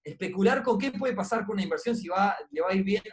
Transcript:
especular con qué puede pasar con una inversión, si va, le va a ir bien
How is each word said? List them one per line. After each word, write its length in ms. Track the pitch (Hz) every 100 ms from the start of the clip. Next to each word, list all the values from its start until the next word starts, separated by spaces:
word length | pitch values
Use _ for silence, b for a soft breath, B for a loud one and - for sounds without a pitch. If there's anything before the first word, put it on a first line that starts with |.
especular 580 | 151 156 190 185 202 262
con 160 | 254 208
qué 140 | 277
puede 220 | 226 262
pasar 320 | 196 190 226 202
con 80 |
una 100 | 208
inversión, 320 | 175 160 240 233
si 140 | 170
va, 260 | 185 202 - -
le 100 | 147
va 100 | 180
a 40 | 190
ir 80 |
bien 200 | 190 208 -